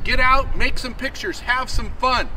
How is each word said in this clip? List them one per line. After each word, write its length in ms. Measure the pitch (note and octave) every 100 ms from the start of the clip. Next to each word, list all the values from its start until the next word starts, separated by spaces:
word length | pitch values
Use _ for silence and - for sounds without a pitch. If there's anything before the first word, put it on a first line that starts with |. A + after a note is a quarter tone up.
Get 160 | - C4+
out, 340 | C4 C4+ C4+
make 220 | - B3+ -
some 180 | B3+
pictures, 460 | A3+ C4 - G3+ -
have 300 | A3+ B3+ C4
some 220 | - G#3+
fun 360 | - B3+ B3 -